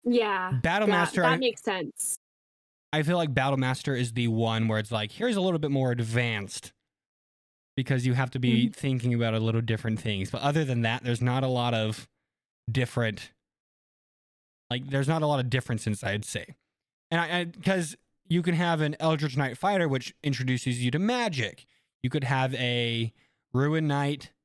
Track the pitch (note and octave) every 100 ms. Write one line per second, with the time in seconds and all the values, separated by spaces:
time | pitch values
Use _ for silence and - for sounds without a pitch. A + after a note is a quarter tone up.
0 | A#3+ A#3+ G#3+ F#3+ F#3 B2+ E3 G3 G#3 G3
1 | E3+ - F3 F3 B3+ A3 - F#3 D#3 -
2 | - - _ _ _ _ _ _ _ D#3
3 | D3 F3 D#3+ C3 C3+ C3+ B2+ C3 - B2+
4 | B2 A#2 A#2 A2 A2+ A2+ A2+ A2 G#2+ A2+
5 | G#2+ - A#3+ G3+ F#3 E3+ D3+ C#3 C3 A#2+
6 | A2+ A#2 A#2+ G#2+ G2 - - _ _ _
7 | _ _ _ _ _ _ _ - C3 C3
8 | B2+ B2 B2+ C3 B2 D#3+ A3+ - C#3 B2+
9 | B2 A#2+ A#2 A2+ A2+ A2+ A2+ A2 A2+ A2
10 | A2+ G2+ F#2+ - C#3 D3+ C#3+ A#2+ A2+ A#2
11 | B2 A#2+ B2 B2+ C3 B2 A#2+ A2+ A2 A2
12 | - _ _ _ _ _ - B2 A#2+ -
13 | A2+ G2+ - _ _ _ _ _ _ _
14 | _ _ _ _ _ _ _ B2 C3+ C#3
15 | C#3 D#3+ D3+ C#3+ B2 B2+ - A2+ - G#2
16 | G2+ G2+ - - - - _ _ _ _
17 | _ E3 E3 F3 E3+ E3+ F3 F#3+ D#3+ -
18 | _ _ - E3+ E3+ E3 F3 D#3+ D3+ D3+
19 | D#3+ D#3 D3 C3 C3+ A#2+ F#3+ G3+ E3 C3
20 | - - D3 B2 B2+ B2+ C3+ A#2+ B2 D3
21 | G3+ B3 A#3 C#3 G#2+ - - _ _ _
22 | B2+ D3+ B2+ C3+ C3 B2+ B2 A#2+ A#2+ A#2
23 | A2+ _ _ _ _ B2 C#3+ D#3+ D#3 C#3+
24 | C#3+ C#3+ - _